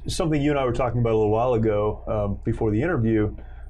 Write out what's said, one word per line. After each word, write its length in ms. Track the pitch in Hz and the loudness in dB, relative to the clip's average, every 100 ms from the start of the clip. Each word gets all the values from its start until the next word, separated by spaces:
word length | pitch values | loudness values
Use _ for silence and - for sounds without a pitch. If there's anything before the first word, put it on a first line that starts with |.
| - | -6
something 340 | - 170 151 | -2 0 0
you 80 | 143 | 2
and 100 | 143 | 2
I 60 | 127 | 0
were 80 | |
talking 260 | 117 123 117 | 0 0 0
about 140 | 117 | 2
a 20 | 110 | 2
little 140 | 107 | 4
while 240 | 110 127 | 2 2
ago, 480 | 117 110 104 107 - - | 2 2 2 0 -2 -4
um, 320 | 110 101 98 | -2 -2 -4
before 260 | - 110 113 | -4 -2 0
the 120 | 104 | 0
interview, 520 | 165 156 113 110 107 - - - | 0 0 2 2 0 -4 -12 -16